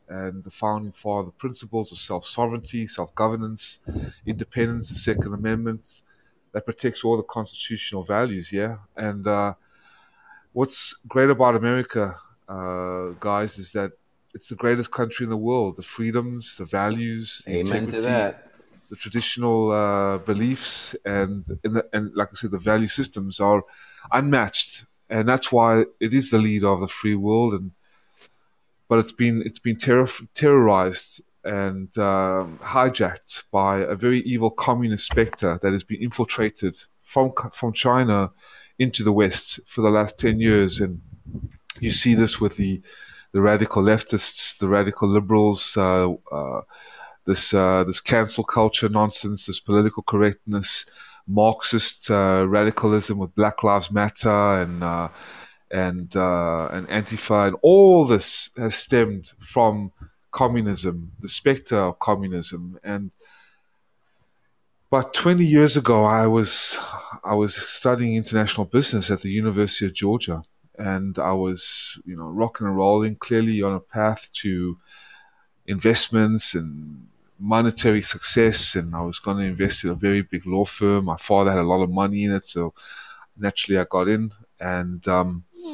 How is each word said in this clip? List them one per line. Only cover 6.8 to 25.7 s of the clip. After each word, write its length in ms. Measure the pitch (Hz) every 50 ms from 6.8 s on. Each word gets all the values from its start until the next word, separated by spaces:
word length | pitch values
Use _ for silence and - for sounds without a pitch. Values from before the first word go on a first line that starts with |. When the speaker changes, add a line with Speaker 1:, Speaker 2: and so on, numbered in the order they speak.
| - 120 113 - -
Speaker 1:
all 140 | 113 117 110
the 60 | 107
constitutional 800 | - - 113 107 - - - - - 113 104 - - - 95 87
values, 480 | 98 101 107 123 123 101 92 85 -
yeah? 260 | 101 98 104 113 117 104 - _ _
And, 320 | - 110 107 104 101 95 107
uh, 260 | 104 101 101 101 98 - _ _ _ _ _ _ _ _ _ _ _ _ _ _ - - _ _ _
what's 400 | 120 135 131 - - - - - - _ 117
great 220 | - - 139 139
about 260 | 139 113 127 123 117
America, 600 | 110 113 120 123 127 120 - - 113 104 95 87 - - _ _ _ _ -
uh, 600 | 98 92 92 92 90 90 90 90 90 90 90 90 87 85
guys, 400 | - 104 101 104 107 104 - 101
is 120 | 92 - -
that 180 | 104 98 95 - _ _ _ _ _ _ _ -
it's 160 | - - -
the 60 | 117
greatest 340 | - 120 117 120 120 113 -
country 320 | - - 120 113 - - 123
in 60 | 110
the 80 | 113 107
world. 380 | 107 117 127 123 110 95 87
The 80 | 95 90
freedoms, 720 | - - - 113 113 113 120 120 123 123 120 117 - - -
the 80 | 92
values, 760 | 78 - 98 101 107 110 117 117 117 113 113 113 107 - - -
the 60 | 95
Speaker 2:
Amen 140 | 92 87 90
to 120 | 98 107 107
Speaker 1:
integrity, 280 | 113 120 113 113 113
Speaker 2:
that. 460 | 123 123 113 104 98 - - - _ _ _ - - _ _ _ _
Speaker 1:
the 60 | 107
traditional, 760 | - - 107 110 120 110 - - 120 120 117 113 113 110 107
uh, 460 | 104 104 104 101 101 98 98 98 98 92
beliefs, 760 | - 110 101 101 113 123 131 127 - - - - - - - - -
and 400 | 101 101 101 98 95 101 98 85 - - - -
in 100 | 107 110
the, 140 | 113 - - -
and 180 | 107 107 - -
like 140 | 104 104 -
I 40 | -
said, 160 | - - 104
the 80 | 101 90
value 300 | 87 107 107 110 110 104
systems 520 | - - 135 - - 104 95 98 92 -
are 240 | 101 101 104 101 - - - - - - - - - -
unmatched, 760 | 120 127 139 143 143 127 104 95 - - - - - - - _ _ _ _ _
and 220 | 110 110 110 120
that's 220 | 127 131 - -
why 340 | 127 120 117 117